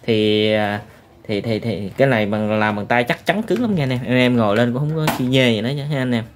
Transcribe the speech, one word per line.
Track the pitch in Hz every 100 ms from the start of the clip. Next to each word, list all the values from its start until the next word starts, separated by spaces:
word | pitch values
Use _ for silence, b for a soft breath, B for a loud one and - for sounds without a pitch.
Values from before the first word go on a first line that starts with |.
| -
Thì, | 110 107 107 107
à, | 107 104 104 - B B - -
thì, | 104
thì, | 117 107
thì | 117 92 101 92
cái | 135
này | 117 104
bằng, | 107 107 107
làm | 107 104
bằng | 104
tay | 120
chắc | 120 170 -
chắn | 185
cứng | 220 185
lắm | 240 185
nha |
anh | 135
em. | 123 127
Anh | 127
em | 123 123
ngồi | 107 104
lên | 120
cũng | 123
không | 147 160
có | 156 -
xi |
nhê | 127 131 127
gì | 110
nữa | 113
nha | 143 143
anh | 143 127
em. | 117 113